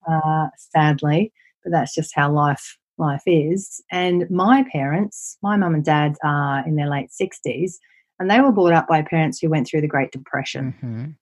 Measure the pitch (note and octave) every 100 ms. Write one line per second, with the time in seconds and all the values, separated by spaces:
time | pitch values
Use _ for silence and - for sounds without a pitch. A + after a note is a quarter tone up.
0 | E3 D#3+ D#3 D#3 D3+ _ - D#3+ D3+ C#3+
1 | D3 D#3 A3 _ _ _ - E3+ C#3 -
2 | E3 - C#3+ D3 D3 C#3+ - - _ -
3 | D#3 C#3+ - E3+ D3+ F#3+ - - _ F3+
4 | F3+ F3 F3 F3+ G3 C4+ C4 D3+ C#3 D#3+
5 | G#3 - - - G3 G#3 F3+ D#3 D3+ D3+
6 | D3+ D3 D3+ D3 C#3+ C#3 C3+ D3+ D3 C#3+
7 | - - F#3+ - C#3 A#2+ F#3 - _ _
8 | _ _ F#3 A3 C4+ G#3 F3 E3+ - D#3+
9 | D3+ E3 D#3 - D#3+ D#3 B2+ D#3+ D3+ D3
10 | C3 C3 C3+ C#3 C#3 - C3 - B2 A2+
11 | C#3 D3+